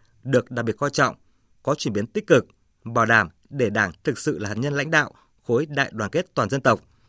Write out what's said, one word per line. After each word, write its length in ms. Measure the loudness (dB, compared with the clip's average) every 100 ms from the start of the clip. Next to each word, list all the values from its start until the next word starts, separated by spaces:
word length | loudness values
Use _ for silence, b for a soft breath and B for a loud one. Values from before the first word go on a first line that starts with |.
| _ _
được 280 | 0 0 0
đặc 140 | -4 -4
biệt 120 | -2
coi 120 | -2
trọng, 260 | 0 0 -2 _ _ _ _
có 120 | -4 -4
chuyển 180 | -2
biến 140 | -4 -4
tích 200 | -6 2
cực, 180 | 2 2 _ _ _
bảo 220 | -4 0 4
đảm 240 | 4 2 -4 _
để 200 | -2 -2
Đảng 220 | 0 -2 -2
thực 140 | -6 -4
sự 220 | -4 -4
là 100 | -4
hạt 60 | -4
nhân 180 | -2
lãnh 180 | -2 0
đạo 200 | 0 0 b b _
khối 220 | -2 -2 0
đại 240 | -4 -4
đoàn 160 | -4 -4
kết 160 | -4 -4
toàn 160 | -2 -2
dân 120 | 0
tộc, 200 | 2 2 -2 b